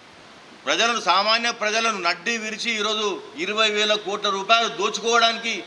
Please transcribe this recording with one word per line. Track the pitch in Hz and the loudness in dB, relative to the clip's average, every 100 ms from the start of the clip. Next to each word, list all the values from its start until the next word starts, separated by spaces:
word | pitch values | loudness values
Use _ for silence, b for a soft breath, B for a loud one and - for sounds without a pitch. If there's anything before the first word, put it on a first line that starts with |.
| - - - - - - 127 | -20 -20 -20 -20 -20 -8 -2
ప్రజలను, | 160 233 226 | 2 2 2
సామాన్య | 190 180 208 226 233 | 2 2 4 2 0
ప్రజలను | 233 214 220 226 202 | -2 -2 0 0 0
నడ్డి | 175 175 233 233 | -2 -2 -2 -4
విరిచి | 220 214 233 220 | -4 -6 -4 -2
ఈరోజు | 214 214 208 165 - 135 | -2 0 -2 -4 -8 -6
ఇరవై | 185 208 220 | -4 2 2
వేల | 208 214 208 | 2 2 0
కోట్ల | 185 202 202 | 0 -2 -2
రూపాయలు | 196 196 233 220 | -2 2 2 2
దోచుకోవడానికి | 220 214 214 226 233 233 220 226 202 | -2 -2 -2 2 4 4 2 -4 -6